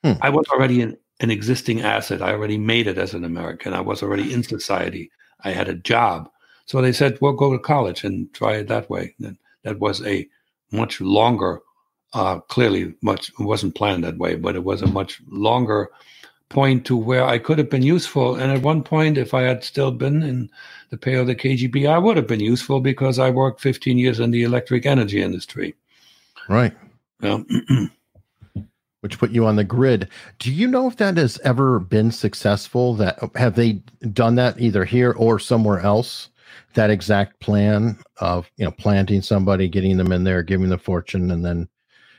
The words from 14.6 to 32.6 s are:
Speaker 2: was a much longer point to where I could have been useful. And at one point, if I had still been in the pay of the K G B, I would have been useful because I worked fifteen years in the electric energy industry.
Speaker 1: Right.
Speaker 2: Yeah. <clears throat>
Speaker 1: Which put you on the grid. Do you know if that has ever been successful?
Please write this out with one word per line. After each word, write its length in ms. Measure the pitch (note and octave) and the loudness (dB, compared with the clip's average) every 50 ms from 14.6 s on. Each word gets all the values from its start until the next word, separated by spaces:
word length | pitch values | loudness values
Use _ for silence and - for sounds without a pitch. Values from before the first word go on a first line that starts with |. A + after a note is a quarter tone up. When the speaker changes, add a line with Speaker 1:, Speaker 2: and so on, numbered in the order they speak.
| F2+ | -4
Speaker 2:
was 180 | F#2+ F#2+ F#2 | -4 -4 0
a 60 | - | 0
much 340 | G2 F#2+ F#2+ F#2+ - - - - | 0 0 0 -4 -6 -10 -20 -18
longer 600 | - G2+ G2+ G#2 G#2+ A#2 B2 B2 A2 G#2+ G#2 - - _ - - _ - - - - _ _ _ _ | -14 -8 -2 0 2 2 2 2 0 0 -2 -2 -4 _ -20 -20 _ -20 -20 -20 -20 _ _ _ _
point 360 | - C#3 C#3 C3+ C3 B2 B2+ | 0 2 4 4 4 2 2
to 100 | - B2+ | 0 -2
where 300 | A#2+ A2 A#2 B2+ B2+ B2+ | 0 0 0 2 2 2
I 140 | - B2 A#2 | 2 0 -2
could 180 | - - D#3+ | 0 0 0
have 140 | D3+ D3 C#3+ | 0 0 0
been 100 | - C3 | 0 2
useful. 540 | B2+ C#3+ E3+ F3+ E3+ - - C#3+ B2+ B2 B2+ | 2 2 2 2 0 -2 -2 0 0 0 0
And 160 | B2 C3 C3+ | -2 -2 -2
at 100 | C3+ C3 | 0 0
one 220 | B2+ D3 D#3+ D#3+ C3+ | 0 0 0 0 -2
point, 340 | - D#3+ D#3 D#3 D#3 D3+ | 0 0 2 2 2 2
if 160 | C#3 B2+ - - | 0 -2 -2 -2
I 80 | C3 | 0
had 220 | B2+ B2+ B2+ B2+ - | 0 0 -2 -4 -6
still 260 | - - C#3+ C#3 C3+ | -8 -4 -2 -2 -2
been 320 | B2 A#2 C3 C3+ C#3+ D#3 | -2 -2 -2 0 0 0
in 260 | D#3+ C#3+ B2+ B2+ - - _ - - - - - - _ | 0 -2 -4 -4 -6 -8 _ -20 -20 -20 -20 -20 -16 _
the 60 | - | -16
pay 180 | - - C3 C3 | -6 -4 -2 0
of 100 | B2+ B2+ | 0 0
the 80 | B2 B2 | 0 -2
K 220 | A2+ - C3 C3+ | -2 0 -2 0
G 100 | B2 B2 | 0 0
B, 220 | B2+ A#2 C#3+ C#3 | 0 0 0 2
I 100 | D3 D#3 | 2 2
would 200 | E3+ F3+ A3 A3 | 4 4 4 2
have 100 | D#3+ - | 2 0
been 120 | - B2 G#2+ | 0 -2 0
useful 420 | G#2 G#2+ A#2+ B2+ - - C#3 C3+ | 2 0 0 0 0 -2 -2 0
because 360 | B2+ C3+ C3 - C3+ C3+ B2+ | 2 0 0 0 0 0 2
I 140 | B2+ C3 C3 | 2 2 2
worked 300 | B2 C3 C3+ C3+ B2 - | 2 2 0 0 0 -2
fifteen 360 | - C3+ B2+ - - C3 B2 | -2 -2 -2 0 -2 0 2
years 220 | B2 B2 B2+ A2+ A2 | 2 2 2 2 0
in 120 | A#2 A#2 | 0 0
the 120 | A#2+ A#2+ A#2+ | 2 2 2
electric 420 | A#2+ B2 A#2+ - - B2+ A#2+ A2+ | 2 0 -2 -2 0 -2 0 2
energy 360 | C#3 C#3 C3 A2+ G2 G2 G2 | 2 2 2 2 2 0 -2
industry. 540 | F#2+ F#2 F#2 F#2 - - - - F#2+ E2+ - _ _ _ _ _ _ _ _ _ _ _ _ - - - | -2 -2 -4 -6 -10 -12 -10 -8 -8 -8 -10 _ _ _ _ _ _ _ _ _ _ _ _ -20 -4 0
Speaker 1:
Right. 240 | G2 A2+ B2 - - - - - _ _ _ _ _ _ | 2 2 2 2 -2 -6 -20 -20 _ _ _ _ _ _
Speaker 2:
Yeah. 180 | - G2+ G2+ A2 A2+ - - - - - | -2 -2 -2 -2 -4 -2 -4 -4 0 2
<clears throat> 180 | C#3 B2 G2 E2+ _ _ _ _ _ - _ _ _ _ - _ _ G2+ G2+ - _ _ _ _ _ _ | 0 0 0 -4 _ _ _ _ _ -20 _ _ _ _ -20 _ _ -14 -14 -14 _ _ _ _ _ _
Speaker 1:
Which 180 | - G2+ - - | -12 -12 -4 -2
put 120 | - G#2+ | -4 0
you 140 | A2 A#2 A2+ | 2 2 2
on 100 | A2 G#2+ | 4 4
the 80 | G#2+ G#2 | 2 0
grid. 440 | F#2 A2+ B2+ C3 C3+ B2 G2+ F#2 - - - - - _ _ | 0 2 2 4 4 4 2 0 -6 -12 -20 -20 -20 _ _
Do 120 | - A#2+ | -6 -4
you 160 | C3+ D#3+ A3 | 0 0 0
know 200 | B3+ B3+ B3+ C4 | 2 2 0 0
if 100 | B3+ A#3+ | 0 0
that 200 | - G#3+ G3 F3+ | 0 -2 0 2
has 220 | E3+ D3+ A#2 - - - | 2 2 0 0 -2 0
ever 360 | C3 B2 A#2+ C#3 C3 B2+ G#2+ | 0 2 2 2 2 2 0
been 320 | F2+ F#2 - G#2+ A2 A#2 | 0 0 0 2 2 2
successful? 840 | A2+ - - G#2 - - - G#2 G2+ G2+ | 0 0 -4 -4 -4 0 0 0 0 0